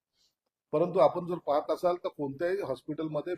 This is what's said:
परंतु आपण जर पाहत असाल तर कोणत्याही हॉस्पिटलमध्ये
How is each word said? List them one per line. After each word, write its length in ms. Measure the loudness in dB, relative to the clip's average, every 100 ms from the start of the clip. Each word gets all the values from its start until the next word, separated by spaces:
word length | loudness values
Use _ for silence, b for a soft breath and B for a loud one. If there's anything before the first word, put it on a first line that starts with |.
| _ _ _ _ _ _ _
परंतु 280 | 0 2 6
आपण 280 | 4 4 -4
जर 100 | -4
पाहत 340 | 0 0 0
असाल 240 | 0 0 0
तर 120 | -4
कोणत्याही 540 | -6 -6 -4 -2 -2
हॉस्पिटलमध्ये 720 | -4 -6 -8 -6 -4 -6 -6